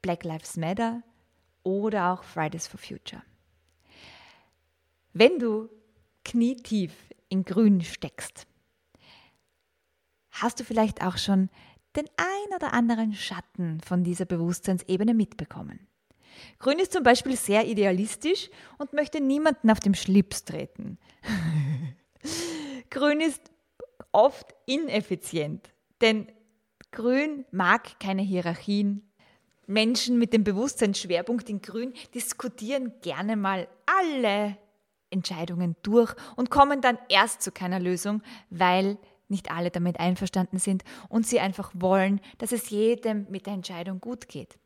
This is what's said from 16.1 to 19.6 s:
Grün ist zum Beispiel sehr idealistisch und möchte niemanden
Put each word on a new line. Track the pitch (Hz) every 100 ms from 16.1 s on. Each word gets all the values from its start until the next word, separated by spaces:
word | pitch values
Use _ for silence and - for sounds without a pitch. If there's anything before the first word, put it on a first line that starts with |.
| _ _ - - _
Grün | 254 302
ist | 370
zum | 370
Beispiel | 240 247 - 254
sehr | - 208 220
idealistisch | 214 202 180 214 - 302 392 - - - -
und | 294
möchte | 285 294 311
niemanden | 269 277 311 -